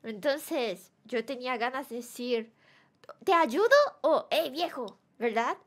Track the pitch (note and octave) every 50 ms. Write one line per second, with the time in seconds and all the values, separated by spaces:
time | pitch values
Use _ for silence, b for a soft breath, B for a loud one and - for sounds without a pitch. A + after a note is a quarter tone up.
0 | - A3+ A3 G3+ F3+ D4+ C4+ D4+ - - D#4+ D4 A#3+ A3 F#3 - - _ _ _
1 | _ A3 B3+ A3+ A3 A#3 C#4 B3 B3 B3+ B3+ A3+ A3+ B3 B3+ C4 C#4+ - A3+ A#3+
2 | A#3+ A#3+ - - A#3+ B3 B3 A3+ A3 - b b b b b b b b b _
3 | - - - _ - - F#4 E4+ D#4+ B3+ A3 D#4+ G#4 A#4 C5 D5 D5 C5 - _
4 | - D4+ D#4 B3 - - - D4 E4 C#4+ B3+ D4+ F4 E4 - C#4+ A#3+ G3 - _
5 | _ _ _ _ A3 A#3+ G#3 A3+ A#3 C4+ F#4 - _